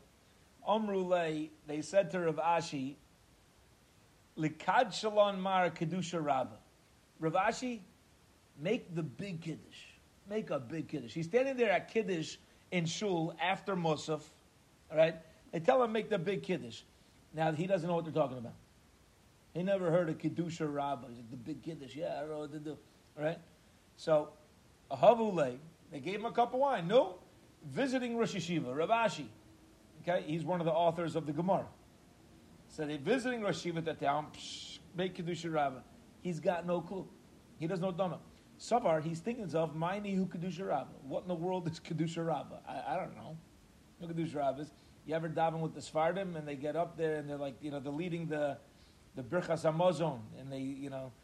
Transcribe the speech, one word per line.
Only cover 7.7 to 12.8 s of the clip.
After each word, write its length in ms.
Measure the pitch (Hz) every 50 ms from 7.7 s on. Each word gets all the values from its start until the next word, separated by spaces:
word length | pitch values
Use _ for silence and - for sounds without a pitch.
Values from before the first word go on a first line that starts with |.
| 240 214 180 - - _ _ _ - _ - - - _ _ _ - 143
make 360 | 143 185 226 254 - - 170
the 80 | 170 165
big 380 | 139 113 - 190 202 180 160
Kiddush. 400 | - 165 147 - - - - - - - - - - - - - - 196
Make 220 | 202 220 214 -
a 100 | 170 143
big 260 | 127 117 156 160 143
Kiddush." 280 | - - 147 120 117 -
He's 100 | 165 160
standing 320 | 165 190 240 262 277 269
there 160 | 247 233 214 185
at 180 | 165 170 -
Kiddush 460 | - 226 214 185 190 165 156 - - - - - - - - -
in 140 | - 180